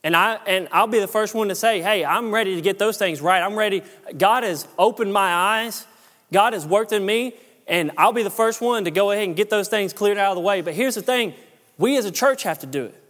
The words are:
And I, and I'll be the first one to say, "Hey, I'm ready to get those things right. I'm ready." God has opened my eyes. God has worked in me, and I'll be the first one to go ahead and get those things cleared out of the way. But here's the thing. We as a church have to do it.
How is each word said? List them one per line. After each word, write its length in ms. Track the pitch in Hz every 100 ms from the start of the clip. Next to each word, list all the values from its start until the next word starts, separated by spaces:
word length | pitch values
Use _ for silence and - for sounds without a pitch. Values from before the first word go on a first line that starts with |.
And 120 | 156 170
I, 180 | 202 220 202
and 220 | 190 175
I'll 140 | 170 220
be 120 | 226
the 80 | 196
first 260 | 214 208
one 160 | 220 208
to 60 |
say, 260 | 185 226 208
"Hey, 240 | 175 208
I'm 280 | 147 185 233
ready 240 | 220 196 180
to 40 |
get 160 | 170 190
those 200 | 214 214
things 220 | 196 156
right. 200 | 160 185
I'm 140 | 180
ready." 280 | 214 214 190 - - - 139
God 240 | 190 240
has 240 | 226 160 - -
opened 360 | 202 220 208
my 200 | 202 190
eyes. 540 | 175 190 220 226 - - _ _ _ _
God 220 | 185 226
has 120 | 214 151
worked 240 | 202 220
in 160 | 214 196
me, 280 | 226 254 - _ _ -
and 240 | 170 151 147
I'll 160 | 190
be 120 | 240
the 60 | 202
first 300 | - 226 226
one 240 | 240 233
to 60 | 180
go 220 | 160 202
ahead 160 | 202 202
and 80 | 170
get 120 | 208
those 200 | 214 196
things 240 | 220 190
cleared 260 | - 202 202
out 120 | 196
of 40 |
the 60 | 180
way. 200 | 180 196
But 140 | 175
here's 220 | 160 262 220
the 60 |
thing. 320 | 220 247 214 - - _ _ -
We 180 | 214 277
as 60 |
a 60 | 202
church 320 | 156 269 262
have 160 | 190 160
to 60 | 135
do 200 | 170 208
it. 80 | - _